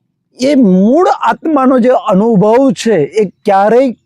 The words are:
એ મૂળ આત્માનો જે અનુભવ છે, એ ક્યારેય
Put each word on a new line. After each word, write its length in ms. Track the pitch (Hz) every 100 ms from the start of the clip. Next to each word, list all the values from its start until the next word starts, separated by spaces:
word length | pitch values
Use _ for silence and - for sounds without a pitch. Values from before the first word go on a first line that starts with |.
| _ _ _ -
એ 140 | 254
મૂળ 540 | 285 214 180 208 285 392
આત્માનો 720 | - 233 233 320 294 262 262
જે 100 | 240
અનુભવ 840 | 247 175 190 226 220 214 240 277
છે, 200 | 190 226
એ 320 | 190 135 185
ક્યારેય 680 | 208 - - 190 208 233 269 -